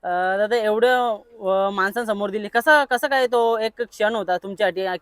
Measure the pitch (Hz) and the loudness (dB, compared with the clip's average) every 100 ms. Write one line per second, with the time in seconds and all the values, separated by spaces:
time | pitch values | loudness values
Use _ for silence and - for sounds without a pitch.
0 | 180 180 185 196 208 240 214 214 247 254 | -6 -2 0 0 0 0 2 2 4 4
1 | 240 208 - 226 190 190 196 202 196 220 | 0 -4 -10 -8 -2 0 0 0 -2 -2
2 | 220 202 202 185 - 240 311 302 269 240 | -4 -4 -4 -6 -4 0 4 4 4 0
3 | 285 269 247 240 233 226 220 233 233 - | 0 0 2 2 2 0 -2 -6 -10 -4
4 | 208 226 180 180 196 190 190 175 190 180 | -2 -2 -2 -4 -4 -2 -2 -2 -4 -4